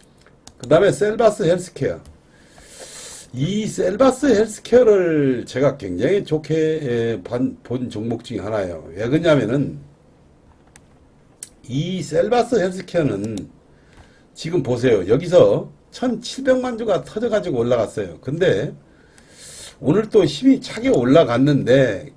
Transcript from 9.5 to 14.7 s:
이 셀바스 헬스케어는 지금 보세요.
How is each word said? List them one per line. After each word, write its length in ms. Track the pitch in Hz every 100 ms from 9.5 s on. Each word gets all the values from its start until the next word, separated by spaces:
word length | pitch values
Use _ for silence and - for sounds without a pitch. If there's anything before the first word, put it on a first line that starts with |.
| 139 127 - - _ _ _ _ _ _ _ _ - _ _ _ _ _ _ - _ -
이 320 | 131 175 185
셀바스 580 | 143 160 202 240 233 226
헬스케어는 760 | 185 185 180 175 139 101 107 101 - - _ _ _ - - _ _
지금 280 | - 160 175
보세요. 460 | 120